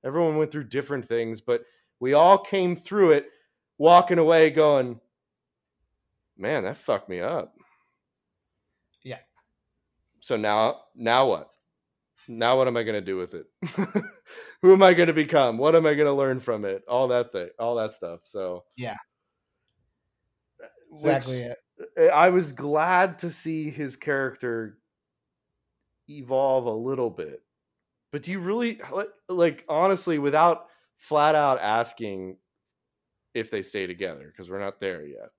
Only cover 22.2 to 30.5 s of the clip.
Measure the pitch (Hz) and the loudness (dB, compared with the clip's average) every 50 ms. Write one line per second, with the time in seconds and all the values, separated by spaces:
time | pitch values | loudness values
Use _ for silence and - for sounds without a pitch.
22.2 | 170 185 180 185 175 147 131 131 139 147 147 151 160 175 185 180 190 190 170 - | 4 4 4 2 -2 -2 -10 -10 -6 -4 -2 -2 0 0 2 2 2 0 -2 -10
23.2 | - 175 - - - 160 160 156 156 151 123 139 147 135 123 _ - 151 143 135 | -12 -12 -12 -10 -10 -8 -8 -8 -8 -10 -10 -10 -10 -10 -12 _ -6 -4 -2 -2
24.2 | 135 131 131 _ - 123 117 113 113 107 - _ _ _ _ _ _ _ _ _ | -2 -6 -8 _ -8 -6 -6 -6 -8 -10 -16 _ _ _ _ _ _ _ _ _
25.2 | _ _ _ _ _ _ _ _ _ _ _ _ _ _ _ _ _ - 147 147 | _ _ _ _ _ _ _ _ _ _ _ _ _ _ _ _ _ -20 -20 -18
26.2 | 131 120 131 131 139 135 135 131 120 120 107 110 117 131 139 131 123 113 90 - | -8 -2 0 0 2 2 2 0 0 -2 -6 -4 -6 -6 -4 -4 -4 -4 -6 -8
27.2 | 80 76 - - _ _ _ _ _ _ _ _ _ _ _ _ _ _ - 147 | -12 -12 -14 -20 _ _ _ _ _ _ _ _ _ _ _ _ _ _ -14 -12
28.2 | - 170 185 196 175 180 208 233 240 233 226 226 - - - 190 214 208 _ _ | -10 -8 -10 -8 -6 -6 -4 -4 -4 -4 -6 -10 -14 -8 -8 -8 -8 -8 _ _
29.2 | _ - 185 180 170 165 147 - _ - 156 156 180 190 196 180 - 180 165 147 | _ -8 0 2 2 2 0 -4 _ -4 0 2 2 2 0 -2 -2 -4 -4 -2
30.2 | 143 143 139 156 165 175 | -2 0 2 4 4 4